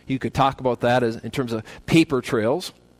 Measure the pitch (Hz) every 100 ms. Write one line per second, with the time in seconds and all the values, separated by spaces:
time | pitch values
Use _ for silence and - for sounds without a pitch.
0 | - 131 117 - 135 131 127 117 120 127
1 | 120 113 117 - 123 113 - - - 165
2 | 160 131 - 120 107 156 - - _